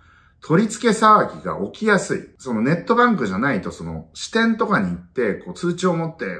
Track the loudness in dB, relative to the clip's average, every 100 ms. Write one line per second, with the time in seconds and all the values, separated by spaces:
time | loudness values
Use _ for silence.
0 | _ _ _ _ 0 2 2 0 0 4
1 | 6 6 4 -4 -8 -6 -6 -2 2 2
2 | 2 -4 -8 _ -6 -2 0 0 2 2
3 | 4 2 0 -2 0 -2 -4 -8 -10 -10
4 | -12 -14 -6 0 0 0 0 0 0 -4
5 | -8 -4 -2 -4 -8 -6 -4 0 0 0
6 | -2 -6 -10 -10